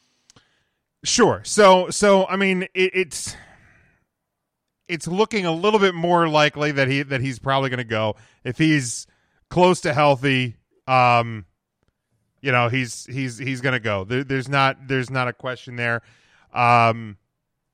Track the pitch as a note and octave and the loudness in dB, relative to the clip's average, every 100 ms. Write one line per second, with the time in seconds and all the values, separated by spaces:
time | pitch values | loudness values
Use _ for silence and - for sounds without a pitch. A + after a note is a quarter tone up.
0 | _ _ _ _ _ _ _ _ _ _ | _ _ _ _ _ _ _ _ _ _
1 | - - F#3 F#2+ - G#3 G3 F#3 E3+ - | -4 2 4 2 -2 4 6 6 2 0
2 | G3+ G3 F#3+ F#3+ G3 F#3 F#3 F#3 F#3 F#3 | 4 4 2 -2 -2 -2 -4 -2 -2 -2
3 | D#3+ - - - - _ _ _ _ _ | -4 -8 -12 -16 -20 _ _ _ _ _
4 | _ _ _ _ _ _ _ _ - E3 | _ _ _ _ _ _ _ _ -10 -10
5 | E3 F#3 G#3+ G#3+ F3 E3 G#3 G#3+ G3 E3+ | -4 -2 0 -2 -2 0 2 2 2 0
6 | F3 F3 E3 D3+ D3 D3 D3+ C#3+ C3 C#3 | 0 2 4 2 2 0 -2 0 0 0
7 | C#3 C3 C3+ A#2 C#3 C#3 C3+ B2+ A2+ A2 | -2 -4 -6 -6 -2 -2 -2 -4 -4 -2
8 | A2 - _ _ B2+ A#2+ D#3+ D3+ A#2+ - | -2 -6 _ _ -10 -2 2 2 -2 -10
9 | - _ _ _ _ E3+ F3+ F3 E3 C#3 | -14 _ _ _ _ 2 4 2 0 2
10 | D3 B2+ C#3 C3 B2 - _ _ - C3 | 2 2 0 0 -2 -8 _ _ -2 2
11 | B2 A#2+ A#2 A2 - _ _ _ _ _ | 4 4 0 -8 -16 _ _ _ _ _
12 | _ _ _ _ C3+ B2 A#2+ C3 A#2+ - | _ _ _ _ -2 0 0 -2 -6 -10
13 | - C3 C3 A2+ C3+ B2+ C3 B2 A2 G2+ | -12 -8 -8 -8 -8 -6 -4 -2 -2 -4
14 | F#2+ B2 C3 C3+ B2 C#3 C3+ C3 C3 C3+ | -4 -6 -4 -6 -2 0 0 -2 -6 -6
15 | B2+ C3 B2 - C3 B2 B2+ B2 A#2+ A#2 | -4 -4 -6 -6 -10 -10 -12 -6 -4 -4
16 | - _ _ _ _ A#2+ A#2+ A#2+ A#2 A2+ | -8 _ _ _ _ 0 4 4 4 0
17 | A2 G2 _ _ _ _ _ | -8 -18 _ _ _ _ _